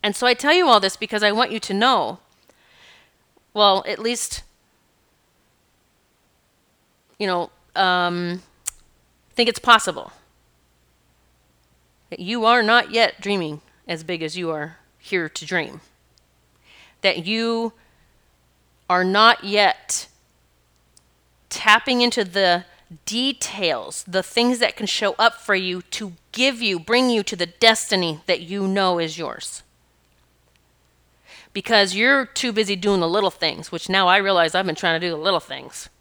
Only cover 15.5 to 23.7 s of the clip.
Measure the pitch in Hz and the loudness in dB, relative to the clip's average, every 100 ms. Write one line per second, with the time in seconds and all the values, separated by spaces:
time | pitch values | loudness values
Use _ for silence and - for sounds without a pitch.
15.5 | 180 143 139 _ _ _ _ _ _ _ | -4 -4 -12 _ _ _ _ _ _ _
16.5 | _ _ - - _ 196 175 170 226 226 | _ _ -20 -20 _ -2 -2 -4 -2 -2
17.5 | 233 226 226 _ _ _ _ _ _ _ | -2 -4 _ _ _ _ _ _ _ _
18.5 | _ _ _ - 180 185 196 226 - 196 | _ _ _ -2 0 2 6 6 6 0
19.5 | 208 196 - - - - _ _ _ _ | 2 2 0 -6 -8 -8 _ _ _ _
20.5 | _ _ _ _ _ _ _ _ _ _ | _ _ _ _ _ _ _ _ _ _
21.5 | - 214 220 277 247 240 233 190 185 185 | -2 4 4 4 0 0 0 -4 2 2
22.5 | 175 180 _ _ 165 - 226 262 254 - | 2 -2 _ _ -16 -8 -4 -4 -4 -10
23.5 | 202 175 | -4 -2